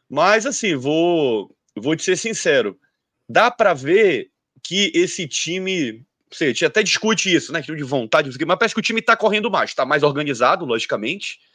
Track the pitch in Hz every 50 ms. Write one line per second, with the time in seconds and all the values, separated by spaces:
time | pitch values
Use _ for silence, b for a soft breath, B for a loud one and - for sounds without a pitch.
0 | b - 127 147 165 190 214 226 214 285 - - 233 196 156 131 123 143 156 160
1 | 170 175 175 160 147 127 113 104 95 - _ _ _ _ _ 104 107 143 160 160
2 | - 185 180 165 - 226 214 - - 175 143 131 107 101 95 - _ _ _ _
3 | _ _ _ _ _ - - 175 220 240 240 - 220 190 165 131 135 143 180 220
4 | 220 185 147 107 - - _ _ _ _ _ _ - - 170 196 202 190 - 170
5 | 180 160 - - 175 139 - - - 156 175 190 190 190 190 175 139 117 110 117
6 | 131 _ _ _ _ _ - - 165 135 113 - 175 147 - 214 220 - - -
7 | - 220 220 - - 190 175 147 - - 147 165 143 151 160 151 143 123 143 135
8 | 117 110 - 156 151 135 123 135 170 - 185 - 233 208 - 226 - - 226 226
9 | 226 - 226 - 208 214 208 214 214 240 190 147 113 - - - 131 131 147 147
10 | 151 147 139 147 147 143 131 113 123 131 180 175 170 131 113 113 - - 139 104
11 | 107 127 180 202 - - - - _ _